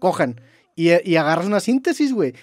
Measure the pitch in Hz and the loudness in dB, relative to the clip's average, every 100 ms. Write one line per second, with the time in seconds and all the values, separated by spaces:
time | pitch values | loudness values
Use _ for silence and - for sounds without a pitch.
0 | 180 160 139 117 - _ _ - 170 170 | -2 -2 -4 -6 -18 _ _ -2 2 2
1 | 180 160 151 165 190 208 220 262 349 - | 2 0 2 0 0 -2 0 -2 -2 -2
2 | 285 240 135 - | -2 0 -4 -4